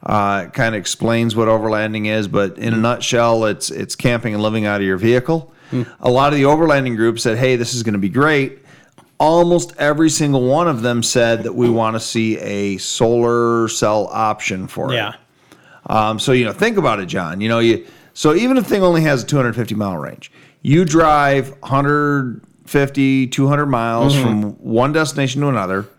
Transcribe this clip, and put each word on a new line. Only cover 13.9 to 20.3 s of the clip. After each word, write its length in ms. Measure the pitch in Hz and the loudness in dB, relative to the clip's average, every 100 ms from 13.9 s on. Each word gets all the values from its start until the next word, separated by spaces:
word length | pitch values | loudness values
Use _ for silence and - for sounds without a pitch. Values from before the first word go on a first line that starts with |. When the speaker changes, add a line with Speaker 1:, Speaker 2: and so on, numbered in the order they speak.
| 107 98 | 0 -2
Speaker 1:
option 560 | 104 110 107 - 92 95 | -2 -2 -2 -6 -8 -10
for 240 | - - | -8 -6
it. 40 | 120 | -4
Speaker 2:
Yeah. 160 | 104 - _ _ _ - _ - - | -6 -10 _ _ _ -20 _ -20 -4
Speaker 1:
Um, 320 | 107 107 110 | 0 0 -2
so, 140 | - | 0
you 120 | 127 117 | 0 0
know, 60 | |
think 260 | 98 220 208 | 0 0 0
about 220 | 147 107 | 0 -2
it, 60 | 95 | -4
John. 340 | 143 85 90 | -6 -6 -4
You 60 | 107 | -2
know, 80 | 117 | 2
you, 260 | 117 107 - - _ | 2 2 -2 -20 _
so 200 | - 151 | -2 0
even 220 | 160 240 262 | 2 2 0
if 80 | |
the 60 | 185 | 0
thing 120 | 202 | 2
only 200 | 185 165 | 2 2
has 200 | 156 139 | 2 0
a 40 | 107 | 0
two 100 | 147 | 0
hundred 180 | 123 | 0
fifty 200 | 117 110 | -2 -4
mile 240 | 107 101 87 | -4 -4 -4
range, 340 | 71 - - | -8 -12 -20